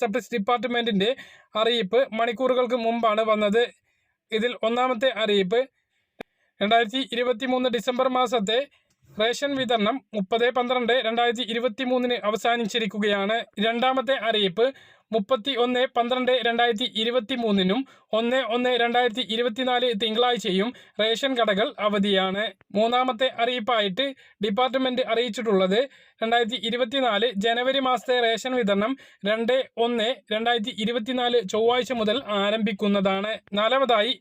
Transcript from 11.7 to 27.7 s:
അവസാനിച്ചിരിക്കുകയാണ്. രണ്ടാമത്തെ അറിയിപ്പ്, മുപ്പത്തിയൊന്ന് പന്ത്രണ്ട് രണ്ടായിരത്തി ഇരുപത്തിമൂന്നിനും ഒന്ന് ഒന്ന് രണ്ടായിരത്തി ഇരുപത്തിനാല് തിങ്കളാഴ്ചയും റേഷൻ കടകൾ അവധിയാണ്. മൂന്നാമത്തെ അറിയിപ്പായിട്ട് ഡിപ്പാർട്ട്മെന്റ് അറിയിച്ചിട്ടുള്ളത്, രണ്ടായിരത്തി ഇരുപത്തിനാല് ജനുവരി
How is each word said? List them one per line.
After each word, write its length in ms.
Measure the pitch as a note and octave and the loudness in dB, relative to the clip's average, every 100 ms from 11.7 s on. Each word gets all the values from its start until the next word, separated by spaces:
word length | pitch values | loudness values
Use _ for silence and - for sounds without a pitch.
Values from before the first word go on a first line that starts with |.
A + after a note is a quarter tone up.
| G#3+ B3+ B3+ B3 A#3 G3+ | -2 -2 0 0 -2 -2
അവസാനിച്ചിരിക്കുകയാണ്. 1080 | G#3+ A#3 A#3+ A3 A#3+ G#3+ G#3+ G#3 G3+ G3 A3+ - - A3+ | -2 0 0 -2 -2 -4 -2 0 0 0 -2 -4 -2 -2
രണ്ടാമത്തെ 500 | A#3 C4 C4 A#3 C4 A3 | 2 2 0 0 -2 0
അറിയിപ്പ്, 380 | G#3+ G3 F3+ C4 - - _ - | 0 0 2 0 -2 -18 _ -4
മുപ്പത്തിയൊന്ന് 760 | A3 G3+ C4 C#4 A#3+ A#3+ B3 C4 A#3+ | -4 0 -2 -2 -2 0 0 0 0
പന്ത്രണ്ട് 340 | A#3+ B3+ B3+ B3+ A#3 | 0 0 2 2 2
രണ്ടായിരത്തി 400 | A#3 A#3+ G#3+ B3+ G#3 | 2 2 0 -4 -4
ഇരുപത്തിമൂന്നിനും 800 | A3+ B3 G#3 B3+ A3+ G3+ F#3 A3+ C4+ - - G#3+ | -2 -2 -2 -2 0 2 2 0 -4 -10 -4 -2
ഒന്ന് 200 | A#3 C4 A3+ A#3+ | 0 0 0 0
ഒന്ന് 140 | B3 | 0
രണ്ടായിരത്തി 540 | A#3+ A#3 B3 B3 G#3+ F#3+ | 2 2 2 0 -2 -4
ഇരുപത്തിനാല് 540 | A3+ B3 A3+ B3+ B3 B3 G#3 | -2 -2 -2 0 0 0 0
തിങ്കളാഴ്ചയും 720 | A3+ A3 B3 A#3+ A3 F#3 A3+ - - - | -2 0 0 0 -2 -2 -2 -6 -12 -2
റേഷൻ 340 | G#3+ A3+ C4+ B3 | -2 0 -2 0
കടകൾ 340 | G#3+ F#3+ C4+ - | 0 2 0 0
അവധിയാണ്. 640 | G#3 G#3 G3+ F#3+ F#3+ G3 G#3+ - _ G3 | -2 0 2 2 2 -2 -4 -8 _ 0
മൂന്നാമത്തെ 520 | A3+ B3 B3+ A3+ C4 B3+ | 2 2 0 0 -2 0
അറിയിപ്പായിട്ട് 640 | A#3 B3 G#3+ A3+ G3+ F3+ C#4 C4+ - - | -2 -2 0 0 0 -2 -4 -6 -18 -6
ഡിപ്പാർട്ട്മെന്റ് 580 | G#3+ G3+ B3+ C4 C4 B3 A3 | -4 0 0 0 -2 -2 -2
അറിയിച്ചിട്ടുള്ളത്, 680 | A3+ B3 A3+ A3+ F#3+ F#3 G#3 C#4 - _ - | 0 -2 -4 0 2 2 2 -2 -6 _ -6
രണ്ടായിരത്തി 360 | A3+ A#3 A3+ B3 A3+ | 0 0 0 -4 -4
ഇരുപത്തിനാല് 640 | A#3+ A#3+ C4+ B3 G3+ B3 G3 | -4 -2 0 0 2 0 0
ജനുവരി 420 | A3+ A#3 B3+ | 0 0 0